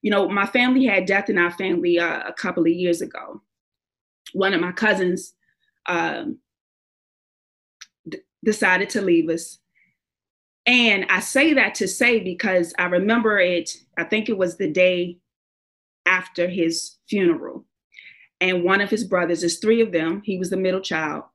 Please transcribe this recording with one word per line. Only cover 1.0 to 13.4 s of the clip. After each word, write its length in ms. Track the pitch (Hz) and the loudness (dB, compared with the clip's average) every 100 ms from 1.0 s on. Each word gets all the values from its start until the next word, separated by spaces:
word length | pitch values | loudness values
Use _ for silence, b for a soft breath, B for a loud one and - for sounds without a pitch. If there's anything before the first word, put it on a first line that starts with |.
| 190 | 2
death 220 | 196 202 | 0 2
in 80 | 202 | 2
our 140 | 175 | 0
family, 480 | 175 190 180 175 170 | 0 -2 0 2 2
uh, 300 | 170 156 - | 0 -4 -8
a 40 | |
couple 300 | - 185 180 | -8 -6 0
of 60 | 165 | 0
years 340 | 170 180 170 | 2 0 -2
ago. 400 | - - - - _ _ _ _ _ _ _ _ - | -4 -10 -14 -18 _ _ _ _ _ _ _ _ -12
One 220 | 185 190 | -2 0
of 60 | 185 | 2
my 100 | 180 | -2
cousins, 640 | 180 214 190 180 180 - _ _ _ _ _ - | 0 0 2 0 -2 -6 _ _ _ _ _ -6
um, 520 | 175 165 147 - - _ _ _ _ _ _ _ _ _ _ _ _ _ _ - _ - | -4 -4 -6 -8 -12 _ _ _ _ _ _ _ _ _ _ _ _ _ _ -20 _ -16
d-, 120 | - _ _ | -16 _ _
decided 440 | - 208 202 185 202 | -2 0 2 0 0
to 120 | 220 | -2
leave 260 | 190 170 160 | 2 2 2
us. 300 | 165 - - _ _ _ _ _ _ _ _ _ _ | -4 -6 -18 _ _ _ _ _ _ _ _ _ _
And 420 | - 247 233 202 - | 2 4 4 2 0
I 80 | 185 | -2
say 340 | - 269 311 | 0 2 4
that 200 | 277 208 - | 4 0 -2
to 120 | 185 | -6
say, 320 | - 240 233 | 0 2 2
because 520 | 185 175 214 185 170 - | -2 -4 0 2 0 -2
I 60 | |
remember 560 | 180 180 196 233 220 208 | 0 0 2 2 2 2